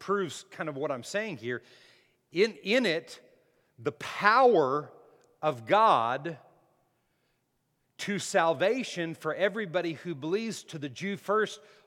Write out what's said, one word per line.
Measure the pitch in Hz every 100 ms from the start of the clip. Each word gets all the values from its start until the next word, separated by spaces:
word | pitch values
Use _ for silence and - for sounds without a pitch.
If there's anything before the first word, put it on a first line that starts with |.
proves | - 202 170 - -
kind | - 160
of | 139
what | 151
I'm | 127
saying | - 202 220 127
here, | 120 120 - - _ _ _ _ _
in, | 165 220 185
in | 190 247
it, | 214 160 - - _ _ _ _ _ -
the | 143
power | - - - 208 240 254 185 131 143 139 - - _ _ -
of | 151 123 110
God | 202 220 139 113 139 160 156 - _ _ _ _ _ _ _ _ _ _ _ _ _ _ -
to | - 202
salvation | - 190 165 143 190 262 208 175 165
for | 156 156
everybody | 151 196 214 196 180 170
who | 143 175
believes, | 143 156 202 226 -
to | - 160
the | 139
Jew | 120 196 202
first, | - 214 202 - - _